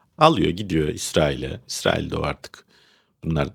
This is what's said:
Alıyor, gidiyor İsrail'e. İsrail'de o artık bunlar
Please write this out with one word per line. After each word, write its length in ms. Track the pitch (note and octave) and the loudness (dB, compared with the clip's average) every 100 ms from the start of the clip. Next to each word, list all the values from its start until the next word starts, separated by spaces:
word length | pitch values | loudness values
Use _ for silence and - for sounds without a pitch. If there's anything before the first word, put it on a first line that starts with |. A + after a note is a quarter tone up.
| _ - | _ 2
Alıyor, 320 | D#3 C#3 D#2+ | 4 4 0
gidiyor 380 | E2+ G2+ D#2+ D2+ | 0 -2 0 0
İsrail'e. 720 | - - F2 D2 C2 C2 - - | -4 -2 2 2 0 -6 -10 -10
İsrail'de 500 | - - - - - | -2 0 0 -2 -4
o 60 | |
artık 420 | D3 - - - _ _ _ _ _ _ | -4 -6 -14 -20 _ _ _ _ _ _
bunlar 260 | D#2+ D#2 C#2+ | -4 -2 -2